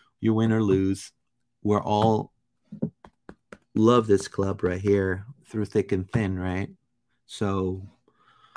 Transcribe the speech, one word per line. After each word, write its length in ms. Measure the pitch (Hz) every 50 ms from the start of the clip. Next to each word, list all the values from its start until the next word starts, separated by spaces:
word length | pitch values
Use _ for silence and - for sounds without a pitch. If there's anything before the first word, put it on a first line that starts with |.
| _ _ _ _
You 140 | - 110 110
win 160 | 110 113 113
or 100 | 110 110
lose. 500 | 110 98 95 95 95 95 98 - - - - _ _ _ _ _ _ _ _ _ -
We're 180 | 104 104 104
all 500 | - - 104 104 110 113 110 107 - - _ _ _ _ _ _ _ _ - - - - - _ - - _ _ _ - - _ _ _ - - _ _ -
love 320 | 107 110 113 123 123 113
this 200 | 107 101 95 -
club 360 | - - - 98 95 95 - -
right 180 | 90 90 92
here 440 | 95 101 101 101 95 92 92 95 101 120 - _ _
through 200 | - - 110 104
thick 260 | - - 110 95 -
and 180 | 104 92 92 -
thin, 280 | - 120 107 95 95 92
right? 300 | 92 92 90 92 98 - - _ _ _ _ _ _ _ _ _ _
So, 560 | - - - 110 98 98 95 92 90 92 95 95 - - _ _ _ _ _ _ _ _ _ _ _ -